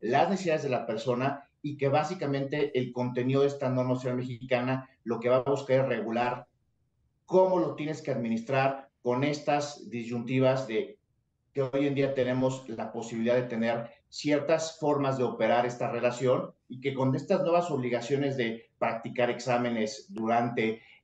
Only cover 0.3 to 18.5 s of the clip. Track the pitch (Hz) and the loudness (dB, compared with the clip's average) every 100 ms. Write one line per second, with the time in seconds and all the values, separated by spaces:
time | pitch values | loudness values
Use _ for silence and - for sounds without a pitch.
0.3 | 190 185 151 139 120 110 110 131 120 131 | 2 0 0 0 -2 -2 -4 -2 0 0
1.3 | 135 - _ 147 139 139 147 151 185 143 | -4 -10 _ -10 -2 0 2 0 -2 -2
2.3 | 139 135 147 147 127 123 - 123 123 123 | -2 -2 -2 0 0 -2 -2 -2 0 2
3.3 | 135 139 143 131 127 127 127 131 123 123 | 4 4 2 -2 0 0 0 -2 -4 -4
4.3 | 120 127 120 123 131 - _ - 113 120 | -8 -2 0 0 -2 -4 _ -6 -2 2
5.3 | 131 131 139 - 131 131 113 104 113 120 | 2 2 -2 2 2 2 0 -2 0 0
6.3 | - - _ _ _ _ _ _ _ - | -2 -10 _ _ _ _ _ _ _ 0
7.3 | 180 185 180 151 135 151 151 - 120 117 | 4 4 4 0 -2 -6 -6 -4 -2 -2
8.3 | 113 - 135 135 - - _ 123 123 147 | -2 0 2 2 0 -8 _ -2 0 0
9.3 | 143 - 147 - - - 120 113 120 113 | -2 0 0 -2 -8 -10 -8 -6 -6 -2
10.3 | 131 131 120 - 110 - - _ _ _ | 2 4 2 0 -2 -2 -8 _ _ _
11.3 | _ _ - 135 143 143 135 135 - 127 | _ _ -4 -2 0 0 2 0 2 0
12.3 | 127 131 131 - 113 110 120 113 117 113 | 2 0 -2 -8 -8 -8 -8 -6 -2 2
13.3 | 127 123 113 113 117 - - _ - 147 | 2 2 0 0 0 -4 -12 _ -6 0
14.3 | 147 - 160 - - 151 139 135 120 120 | 0 2 0 0 -2 0 2 2 0 0
15.3 | - 113 120 123 127 120 117 120 120 131 | 2 2 4 2 -2 -4 0 0 2 2
16.3 | 143 - - - 131 139 131 131 131 - | 2 0 -12 -18 -8 -4 0 0 0 0
17.3 | 190 185 175 170 135 123 117 - 139 143 | 0 4 2 2 0 0 -2 0 0 0
18.3 | 120 113 | 0 -2